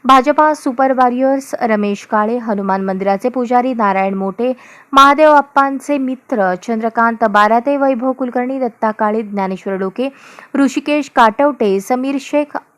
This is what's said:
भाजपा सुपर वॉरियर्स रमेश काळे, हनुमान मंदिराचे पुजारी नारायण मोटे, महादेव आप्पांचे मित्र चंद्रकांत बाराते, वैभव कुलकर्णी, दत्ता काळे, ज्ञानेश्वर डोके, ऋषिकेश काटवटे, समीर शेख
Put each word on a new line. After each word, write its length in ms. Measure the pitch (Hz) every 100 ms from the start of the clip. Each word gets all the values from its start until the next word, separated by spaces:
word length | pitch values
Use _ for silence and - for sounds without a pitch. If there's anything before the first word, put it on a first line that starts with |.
भाजपा 500 | 240 269 269 294 302
सुपर 380 | 302 285 240 269
वॉरियर्स 600 | 254 247 247 262 269 269 -
रमेश 440 | 226 214 208 202 -
काळे, 260 | 214 214 240
हनुमान 480 | 233 202 196 190 190
मंदिराचे 440 | 190 196 196 254
पुजारी 440 | 254 233 247 254
नारायण 400 | 233 208 190 190
मोटे, 400 | 196 196 185 247 254 - - _
महादेव 400 | 277 277 285 311
आप्पांचे 680 | 294 277 277 277 269 - 285
मित्र 560 | 262 262 _ 240 190 180 -
चंद्रकांत 560 | 226 226 226 233 226
बाराते, 540 | 226 208 214 233 240 285
वैभव 340 | 269 254 262
कुलकर्णी, 480 | 262 254 247 247 269
दत्ता 320 | 247 _ 220
काळे, 300 | 214 214 214
ज्ञानेश्वर 540 | 208 202 190 190 202 190
डोके, 340 | 190 190 269 277 - - - -
ऋषिकेश 560 | 277 302 285 294 277 -
काटवटे, 640 | 226 214 285 277 214 196
समीर 380 | 190 254 262 277
शेख 360 | - 294 294 - _